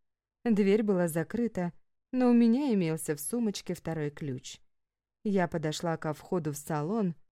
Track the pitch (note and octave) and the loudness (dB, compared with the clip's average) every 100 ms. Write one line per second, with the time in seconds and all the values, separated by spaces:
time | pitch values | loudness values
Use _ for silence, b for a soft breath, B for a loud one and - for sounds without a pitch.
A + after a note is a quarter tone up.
0 | _ _ _ _ A#3+ G3+ G3 G#3+ G#3+ F#3 | _ _ _ _ 0 2 4 4 4 2
1 | F3 D#3+ D#3+ A3+ A#3 F#3+ F3 - _ _ | 0 0 -2 -2 -4 -4 -6 -8 _ _
2 | _ B3+ B3 A#3+ A#3 B3 D4 G#3 E3 D#3+ | _ 2 6 6 6 4 2 2 0 -2
3 | - D3 - A#3+ A3 G3 - F3+ - D#3+ | -4 -6 -4 -4 -2 -4 -6 -8 -6 -6
4 | D3 D3 D3 B2+ - - _ _ _ _ | -6 -6 -8 -8 -10 -18 _ _ _ _
5 | _ _ A3 G3 E3+ E3 D#3 D3+ E3+ D#3+ | _ _ -2 0 0 -2 -4 -4 -4 -4
6 | D#3+ D3+ - F#3 D3+ C#3+ - D3+ D3+ A3+ | -4 -6 -4 -4 -4 -6 -6 -4 -2 -2
7 | F#3+ - _ | -2 -4 _